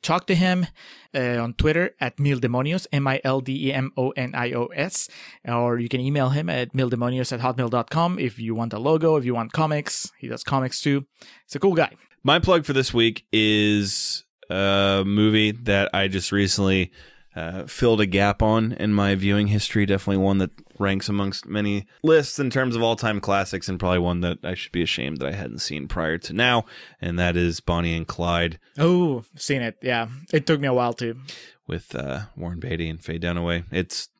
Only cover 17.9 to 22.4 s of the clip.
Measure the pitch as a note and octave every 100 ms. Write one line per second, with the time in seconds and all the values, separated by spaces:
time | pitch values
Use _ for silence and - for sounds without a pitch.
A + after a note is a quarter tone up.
17.9 | A2 G2+ F#2+ G2+ G2+ A2 A2 A2 - G#2+
18.9 | G#2 G2 F#2+ G2 G2+ G#2 G#2 - A2 G2+
19.9 | F#2+ - G2 G2 G2 F#2 - - - G2
20.9 | G2 - G2+ G2 - - G#2 G#2 G2+ G2
21.9 | _ D#3 D#3+ C#3 -